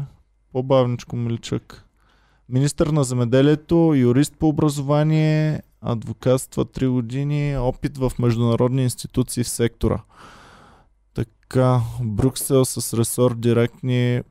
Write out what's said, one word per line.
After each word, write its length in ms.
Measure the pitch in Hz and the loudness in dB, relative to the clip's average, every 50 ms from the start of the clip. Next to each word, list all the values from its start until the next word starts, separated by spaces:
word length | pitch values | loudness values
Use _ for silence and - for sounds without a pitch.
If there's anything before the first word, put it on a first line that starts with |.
| 139 - - _ _ _ _ _ _ _ - | -6 -10 -14 _ _ _ _ _ _ _ -8
по-бавничко, 640 | 131 131 131 135 131 123 123 120 120 - - 123 | -6 -2 2 2 2 2 2 -2 -6 -8 -8 -6
миличък. 680 | 120 117 117 117 117 - - 123 120 - - - - - _ _ _ _ _ _ _ _ _ _ _ _ - | -6 -4 -4 -4 -6 -6 -6 -6 -6 -8 -10 -20 -20 -20 _ _ _ _ _ _ _ _ _ _ _ _ -4
Министър 380 | 123 127 143 147 - - 170 | 0 0 0 0 0 0 0
на 160 | 151 156 151 135 | 0 2 0 0
земеделието, 880 | 120 127 123 120 113 123 135 139 147 151 151 - - 170 170 165 160 151 | 0 0 0 0 2 4 4 6 6 4 2 0 0 2 2 4 4 4
юрист 400 | 135 123 120 120 135 151 - - | 4 4 4 4 4 2 0 -2
по 140 | - 165 | -2 0
образование, 1120 | 156 147 - 160 151 143 143 135 139 147 151 151 156 156 156 156 156 156 156 156 156 151 - - _ _ _ | 0 2 2 0 0 0 -2 -2 0 0 2 2 2 2 2 2 2 2 2 0 -2 -4 -6 -10 _ _ _
адвокатства 840 | - - 120 110 - 117 110 - - 127 127 131 - - - 135 131 | -6 -6 -6 -4 -6 -8 -8 -4 0 0 0 0 -2 -4 -6 -6 -6
три 220 | 123 - - 131 | -4 -4 -4 -2
години, 680 | 131 127 127 117 113 123 139 143 147 147 147 147 143 139 | -2 0 -2 -4 -4 -6 -4 -4 -2 -2 -2 -2 -2 -2
опит 400 | 131 120 127 - - - 131 - | -2 -2 -4 -4 -4 -6 -8 -4
в 140 | 131 127 120 - - | -2 -4 -2 -2 0
международни 640 | 123 120 113 117 120 117 117 113 123 123 127 135 127 | 0 0 2 2 2 2 2 2 2 2 2 0 -2
институции 600 | 123 - - - - - 127 123 - - 127 120 | -2 -4 -6 -10 -6 -4 -4 -4 -2 -2 -6 -6
в 60 | - | -4
сектора. 500 | - - 117 113 - - - 107 104 107 - _ _ - - - - - - - - - - - - _ _ _ _ _ _ _ - | -2 -2 -2 -2 -2 -2 -2 -2 -2 -2 -6 _ _ -20 -20 -20 -20 -20 -20 -20 -20 -20 -20 -20 -20 _ _ _ _ _ _ _ -8
Така, 680 | 127 120 - _ _ _ - - 131 127 127 127 123 113 117 117 123 | -8 -8 -8 _ _ _ -4 0 2 2 2 2 0 0 -4 -6 -8
Брюксел 640 | 123 110 104 104 131 131 - - - - 139 131 131 | -6 -6 -2 0 0 0 -2 -4 -4 0 2 2 2
с 280 | - - 117 - - 113 | 2 -2 -8 -8 -4 -2
ресор 420 | 113 113 - - 123 123 123 120 | -2 -2 -2 0 0 0 0 0
директни 840 | 117 113 120 117 117 117 120 - - - 127 123 123 123 123 123 120 - _ | 0 0 2 2 2 2 0 -2 -6 -4 -2 0 0 0 0 -2 -2 -6 _